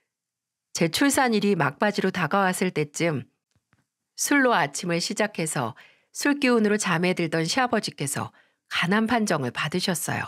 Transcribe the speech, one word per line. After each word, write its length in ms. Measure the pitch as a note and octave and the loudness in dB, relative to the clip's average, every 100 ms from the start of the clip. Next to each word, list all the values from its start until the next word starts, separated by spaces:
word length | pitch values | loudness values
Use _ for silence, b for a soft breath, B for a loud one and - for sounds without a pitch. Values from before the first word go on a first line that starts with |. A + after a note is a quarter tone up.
| b _ _ _ _ _ _ | b _ _ _ _ _ _
제 140 | - E3 | -2 -2
출산일이 680 | - C#4 C#4+ B3+ G#3+ G3+ F#3 | 2 2 2 2 2 2 2
막바지로 560 | C#3+ - G#3 G3+ F#3+ | 0 0 -2 0 -2
다가왔을 600 | F#3 D#3 G3+ F#3 F3+ F#3 | -2 0 2 2 0 -2
때쯤 520 | D#3+ D3 - E3+ C#3 - _ _ _ _ _ _ _ _ - | -2 -4 -2 -2 -2 -8 _ _ _ _ _ _ _ _ -8
술로 380 | - C#4+ B3+ | 0 4 4
아침을 480 | G3+ D3 - F3 E3+ | 4 2 -2 -4 -2
시작해서 760 | - G#3 G#3 - D#3+ D3+ A#2 - B B B | -2 -2 -2 -2 -4 -4 -6 -8 B B B
술기운으로 680 | - C#4+ D4 B3+ A#3+ G#3+ G#3+ | -4 0 2 4 4 4 2
잠에 360 | F#3+ E3 F3+ | 0 0 0
들던 320 | F3+ E3+ E3 D#3+ | 0 0 -2 0
시아버지께서 880 | - B3 A3 - - C#3+ - - b b b _ | 0 0 0 -4 -6 -6 -6 -8 b b b _
간암 380 | - E3+ G#3 A3+ | -4 0 0 2
판정을 440 | A#3+ G#3 D#3+ B2 | 0 0 0 -2
받으셨어요. 720 | - D3+ F3+ F#3 E3+ - A#2 | -4 -4 -2 -2 -2 -4 -6